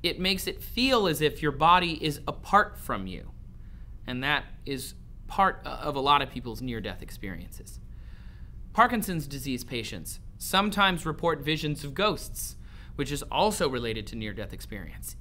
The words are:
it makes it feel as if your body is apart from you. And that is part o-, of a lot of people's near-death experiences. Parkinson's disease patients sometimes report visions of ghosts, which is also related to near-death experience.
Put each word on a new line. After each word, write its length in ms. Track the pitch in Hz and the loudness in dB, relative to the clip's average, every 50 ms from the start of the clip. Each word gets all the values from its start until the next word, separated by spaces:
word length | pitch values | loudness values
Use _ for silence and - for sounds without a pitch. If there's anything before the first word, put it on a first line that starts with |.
it 160 | - 175 - - | 0 -2 0 2
makes 300 | 180 190 196 185 - 190 | 2 2 2 2 0 -6
it 120 | - - | -6 -6
feel 460 | - - - 233 247 269 262 233 202 | -8 -6 0 2 4 6 6 6 6
as 140 | 175 151 - | 4 4 4
if 200 | 156 143 143 - | 4 2 2 4
your 120 | 151 151 | 0 0
body 520 | 135 131 156 165 175 180 180 170 160 - - | 2 6 8 8 8 8 6 2 -2 0 0
is 160 | 156 139 - - | -2 -2 0 -4
apart 500 | - 147 - - - - 202 208 - - | -6 -6 -6 0 6 6 6 6 6 -2
from 300 | - - - 123 101 95 | -10 -4 -4 -2 -2 -2
you. 240 | 92 92 - - - - - - - - - - - - - - - - - - | -4 -6 -8 -10 -10 -12 -12 -14 -14 -14 -14 -14 -14 -12 -12 -12 -12 -12 -10 -8
And 200 | 127 123 123 131 | -6 -4 -2 2
that 200 | 143 147 139 143 - - - - | 2 2 2 0 -6 -12 -10 -6
is 280 | 139 139 127 - - - - - - - - - - | -6 -6 -4 -6 -8 -10 -12 -14 -14 -14 -12 -10 -4
part 340 | - - 196 185 - - - | 4 4 4 4 4 0 -8
o-, 60 | 143 | -8
of 240 | 135 - 143 151 139 | -8 -4 -4 -2 0
a 60 | 135 | 2
lot 220 | 131 143 143 143 | 6 6 6 6
of 80 | 135 123 | 4 0
people's 300 | - 131 120 120 110 110 | -4 -8 -6 -6 -6 -6
near-death 400 | 127 127 117 113 98 104 90 - | -6 -4 -4 -4 -4 -4 -6 -6
experiences. 760 | - - - - - 98 92 80 - - - - - - - - - - - - - - - - - - - - - - - - - - | -8 -10 -10 -8 -8 -8 -8 -8 -10 -10 -12 -12 -12 -12 -12 -12 -12 -12 -12 -12 -12 -12 -12 -12 -14 -14 -12 -12 -14 -12 -12 -12 -12 -4
Parkinson's 560 | - - 233 233 240 220 - - 180 160 139 139 | 6 6 6 6 6 2 0 0 -2 -2 -2 -4
disease 340 | 143 135 127 143 127 120 | -6 -6 -2 -2 -2 -2
patients 560 | - - 135 117 107 - 117 87 - - - - - - - - | -4 -4 -4 -4 -4 -4 -6 -8 -8 -8 -10 -10 -10 -12 -12 -8
sometimes 680 | - - - 190 202 208 208 208 196 190 180 160 - | -4 2 4 4 4 4 4 6 6 6 4 2 -2
report 340 | 160 151 - - 170 160 143 | -2 -2 2 2 2 2 2
visions 440 | 143 151 156 156 160 151 147 - - | 2 0 0 2 0 -2 -2 -2 -4
of 100 | 143 135 | -6 0
ghosts, 600 | - 202 214 165 - - - - - - - - - - - - - - - - | 2 2 2 2 0 -4 -8 -8 -6 -6 -8 -8 -12 -14 -14 -14 -14 -14 -12 -4
which 160 | - 143 123 | -4 -2 -2
is 100 | 147 135 - | -2 -4 -4
also 440 | - - 143 190 214 208 - 180 139 | -2 2 4 4 4 4 2 2 2
related 380 | 131 120 120 113 110 110 104 - | 2 0 -2 -2 -2 -4 -6 -6
to 80 | - | -6
near-death 360 | 113 107 107 98 107 104 98 | -6 -6 -6 -6 -6 -8 -8
experience. 640 | - - - - 110 101 87 - - - - - - - | -8 -10 -10 -10 -8 -8 -8 -10 -10 -10 -10 -10 -10 -10